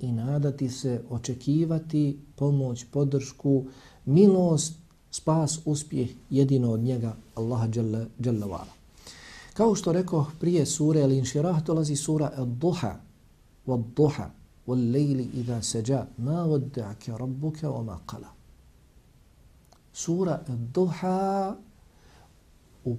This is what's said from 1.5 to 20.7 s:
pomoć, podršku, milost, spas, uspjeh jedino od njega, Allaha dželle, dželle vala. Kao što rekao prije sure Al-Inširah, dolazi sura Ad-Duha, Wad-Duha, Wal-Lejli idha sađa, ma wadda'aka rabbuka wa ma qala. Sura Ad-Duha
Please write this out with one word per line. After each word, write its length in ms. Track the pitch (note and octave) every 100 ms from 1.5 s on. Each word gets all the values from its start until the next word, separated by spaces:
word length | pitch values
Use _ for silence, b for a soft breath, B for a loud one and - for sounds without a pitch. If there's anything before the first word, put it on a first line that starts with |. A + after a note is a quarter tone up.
| D3+ E3 D#3+ D#3+ D3+ C#3+ C#3+ - -
pomoć, 500 | C#3+ C#3 C3 A#2 -
podršku, 760 | C#3 C#3+ C3+ - - C#3+ C3+ C3 B B B -
milost, 680 | D#3 G3+ F#3+ F3 D3+ - - - _ _
spas, 480 | - - D#3+ D3+ - D#3
uspjeh 440 | D3 - C#3+ A#2+ - -
jedino 420 | C3 C3+ C3+ A#2+
od 80 | A2
njega, 360 | B2 B2 A2+ G#2+ - A2+
Allaha 320 | A2+ A#2+ A2+
dželle, 380 | A#2 A2 A2 A2+ -
dželle 260 | B2 A2 G2+
vala. 260 | E2+ - - - B B B B B B
Kao 220 | - A3+ G3
što 160 | E3+
rekao 340 | E3+ F#3 E3 C#3 -
prije 260 | F3 F3 C3+
sure 380 | - D3+ D#3
Al-Inširah, 600 | C#3 C3+ B2 D3 F3 F3
dolazi 320 | D#3+ D#3+ D3+ C#3
sura 360 | - D3+ D3 C3+
Ad-Duha, 580 | B2 A#2+ E3+ F3+ G#2+ F#2 - - _ _ _ _ -
Wad-Duha, 580 | B2 A2+ - D3+ - F2+ - - _ -
Wal-Lejli 600 | B2+ A#2 C3+ C#3+ C3 B2
idha 280 | B2+ A#2+ A#2
sađa, 440 | - A2+ A2 C3+ - -
ma 280 | B2 E3+ E3
wadda'aka 720 | C#3+ B2 B2 G#2 A2 - A2
rabbuka 520 | B2+ C3 D3+ D3+ D3+
wa 140 | B2
ma 160 | A2+ G2 -
qala. 200 | - - - - - - - _ _ _ - _ _ - - _ _ _
Sura 480 | - - F3 F3+ E3 -
Ad-Duha 1080 | A#2+ A#2